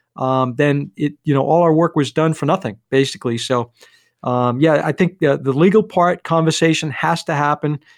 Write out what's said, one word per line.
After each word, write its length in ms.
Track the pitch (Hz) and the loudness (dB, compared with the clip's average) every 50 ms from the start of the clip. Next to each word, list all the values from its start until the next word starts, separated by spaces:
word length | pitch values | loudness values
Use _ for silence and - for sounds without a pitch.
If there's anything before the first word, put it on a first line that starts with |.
| _ _ _ | _ _ _
um, 400 | - 131 131 131 131 131 127 120 | -6 -4 -2 0 0 0 -2 0
then 340 | 117 147 147 143 143 143 143 - - | 0 0 0 0 0 -4 -8 -8 -6
it, 160 | 156 147 147 _ - | -6 -6 -6 _ -4
you 80 | 151 143 | -2 0
know, 100 | 135 135 | 0 2
all 160 | 143 156 170 | 2 2 2
our 140 | 175 170 156 | 4 4 2
work 200 | 156 170 165 - | 2 0 0 0
was 160 | 156 143 120 | -2 -2 -2
done 220 | - - 160 160 156 | 0 -2 0 0 -2
for 140 | - - 139 | -2 -2 -2
nothing, 320 | 165 190 - 120 98 - _ - | -2 -2 -2 -8 -10 -10 _ -2
basically. 480 | - 135 139 135 - - - 127 117 113 | 0 0 0 0 -2 -8 -6 -6 -6 -4
So, 340 | - - 131 123 117 120 _ _ - - _ _ _ _ _ _ - | -4 -2 -2 -2 -2 -6 _ _ -20 -20 _ _ _ _ _ _ -6
um, 360 | 123 123 123 123 123 123 127 | -4 -2 0 0 0 0 2
yeah, 220 | 147 160 156 139 - | 2 2 2 2 0
I 80 | 156 | -2
think 280 | 147 - 185 170 - - | -2 0 0 -2 -2 0
the, 180 | 165 143 139 143 | 0 0 0 0
the 160 | 131 135 131 | -2 -2 0
legal 300 | 135 165 202 190 220 214 | 2 4 4 4 4 2
part 400 | 214 - 185 175 175 180 - - | 2 0 0 2 2 0 -2 -4
conversation 680 | - 165 165 160 160 156 - 165 165 160 156 - 160 | -2 0 0 2 2 0 2 2 2 2 0 -2 -6
has 340 | 127 - - 160 170 165 - | -6 -4 -2 -2 -2 -4 -4
to 100 | - 160 | -4 -2
happen. 440 | 143 147 147 151 147 - 147 151 143 _ _ - | -2 0 0 0 -2 -2 -4 -4 -6 _ _ -16